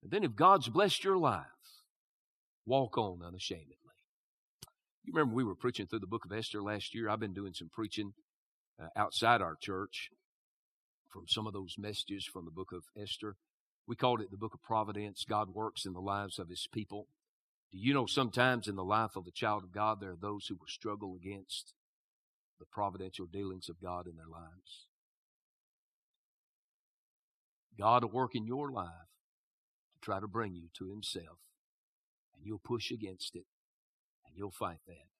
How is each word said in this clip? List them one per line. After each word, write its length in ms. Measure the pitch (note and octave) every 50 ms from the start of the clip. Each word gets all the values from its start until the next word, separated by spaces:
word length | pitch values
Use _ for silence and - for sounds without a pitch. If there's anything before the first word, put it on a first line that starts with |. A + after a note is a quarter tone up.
| -
And 80 | F#2+
then 140 | B2 G#3 G#3
if 100 | C#3+ A2
God's 340 | G2+ D#3+ F#3 G3 F#3+ C3 A#2+
blessed 360 | G#2+ E3+ G#3 G3 - - -
your 120 | F#3+ G3
life, 300 | F#3 E3 C3+ G#2+ F2 - - - _ _ - - - _ _ _ _ _ _ _ _ _ _ _ _ _ _ _ _ _
walk 320 | A2 B2+ C3+ C3+ A2+ - B2
on 240 | A2+ G2+ F2+ F2 F2
unashamedly. 540 | F2 F2+ F#2 - - F#2+ E2+ D#2 C#2 - _ _ - _ _ _ _ _ _ _ _ _ _ _ _ _ _ - - _ _ _ _ _ _ _
You 80 | - E3
remember 220 | D#3+ D3+ B2+ A2
we 100 | B2+ C3
were 100 | G#2 F#2
preaching 320 | - - B2 A#2+ - G#2
through 140 | F2 - A2+
the 60 | F#2+
book 180 | F#2 G#2 A2 -
of 80 | F2 G2
Esther 300 | A2 A2 - - G#2 G2+
last 320 | G2+ G#2+ G#2 G#2 - -
year. 140 | A2+ A2+ G#2+
I've 120 | G#2 A2
been 140 | A2 G#2 F#2
doing 200 | F#2 G2+ G2 F2
some 160 | - F2 D#2+ -
preaching, 400 | - A2 G#2 - - G#2+ G2+ G#2 _ _ _ _ _ _ _ _ _ _ _ _ _ D#2+
uh, 60 | E2 -
outside 440 | A2 G#2 F2 - - A#2 A2+ A#2+ A#2
our 160 | F#2+ E2 D#2+ -
church 500 | - - F#2+ F#2 G2+ G2 - - - - _ _ _ _ _ _ _ _ _ _ _ _ _ _ _ _ _ _ _ _ -
from 120 | F#2+ E2+ E2+
some 180 | - A2+ G#2+
of 60 | G#2+ G2
those 220 | G2 F#2+ E2+ - -
messages 460 | G2+ G#2 G#2 G2+ - - G2 G2 F#2
from 200 | - - F#2+ E2+
the 60 | E2
book 220 | D#2+ F2 F#2+ - F#2
of 120 | F2+ E2+ - _ G#2+
Esther. 360 | G#2 G2+ - - - G#2+ G2 _ _ _ _ _ _ _ _ _ _
We 100 | - A#2+
called 240 | - - B2+ B2 A2+
it 100 | G#2 F#2
the 60 | G2
book 180 | G2 A2 A2 -
of 80 | - _
providence. 640 | - A2+ A2 G#2+ G#2 G#2 G#2 G#2 G#2 F#2+ - - -
God 220 | A2 G#2 G#2 G2 F#2+
works 300 | G#2 A2 A2 - - -
in 80 | G2 F2+
the 80 | F2
lives 380 | F#2 G2+ G2 G2+ G2+ F#2+ - -
of 100 | F#2+ E2+
His 180 | F2+ - - - -
people. 360 | A2+ G#2 - G2 G#2 G#2+ _ _ _ _ _ _ _ _ _ _ _ _ _
Do 80 | - F#2+
you 160 | G2+ B2+ C#3+
know 120 | C#3 A#2+
sometimes 640 | G2+ - C#3+ C3+ A2+ F#2 B2 B2 B2+ B2+ A#2+ G#2 G#2+
in 80 | G2
the 80 | G2 F#2
life 320 | F#2 G#2 A2 A2+ A2 -
of 100 | - F2
a 60 | F2+ -
child 320 | - - A2 G#2 G#2 F#2+
of 80 | F2+ F2+
God, 280 | G2+ G#2+ G#2+ A2 G2+
there 120 | G2+ F#2+ F2+
are 40 | E2+
those 260 | F#2 G#2 G#2 G2+ -
who 80 | - G#2
will 120 | F2+ F#2+ -
struggle 480 | - - - A2 G#2 G#2 G#2 F#2+ F#2
against 580 | F2+ F2 F#2+ G2+ G2 F#2+ _ - - - - - _ _ _ _ _ _ _ _ _ _ _ _ _ _ _ _ _
the 80 | F#2+ _
providential 560 | - G#2+ G#2 G2 F#2 F#2 F#2+ F#2 - - F#2
dealings 420 | E2+ F2 G2 G2+ F#2+ F#2 F#2 F2 -
of 120 | E2+ F2 F#2+
God 240 | F2+ F2 F2 F2
in 100 | F2+ E2
their 120 | D#2+ D#2+ D#2+
lives? 580 | E2+ E2+ E2 D#2+ E2+ F#2 _ - - - - _ _ _ _ _ _ _ _ _ _ _ _ _ _ _ _ _ _ _ _ _ _ _ _ _ _ _ _ _ _ _ _ _ _ _ _ _ _ _ _ _ _ _ _ _ _ _ _ _ _ _ _ _ _ _ _ _ _ G#2+
God 260 | G2 G#2+ A#2+ B2 A#2
will 60 | A2
work 240 | G2+ B2 C3 A#2+ -
in 120 | A#2+ G#2+
your 240 | A2+ B2 C#3 D3 C#3+
life 180 | C3 A2+ F#2 E2+ E2+ E2+ E2 _ _ _ _ _ _ _ _ _ _ _ _ _ _ _ _ _ _
to 60 | _
try 200 | - - G2+ F#2+
to 80 | G2+ G#2
bring 260 | F#2 A#2 A2+ G2+ F#2
you 140 | F2 E2+ E2 _ -
to 120 | F#2 F#2
Himself, 480 | G2+ G#2+ G2+ - - F#2+ E2+ D2+ E2 _ - _ _ _ _ _ _ _ _ _ _ _ _ _ _ _ _ _ _
and 100 | - D2+
you'll 160 | G#2 A2 G2 _
push 280 | - B2 A#2 - -
against 440 | B2+ A#2 G#2+ F#2+ F#2 F#2 - - -
it, 120 | F2+ F2+ _ _ _ _ _ _ _ _ _ _ _ _ _ _ _ _
and 100 | - B1+
you'll 160 | F2+ G2+ G2+ F2+
fight 280 | - A2 F#2 E2 D#2 _
that. 240 | - F2 D#2+ - _ _ _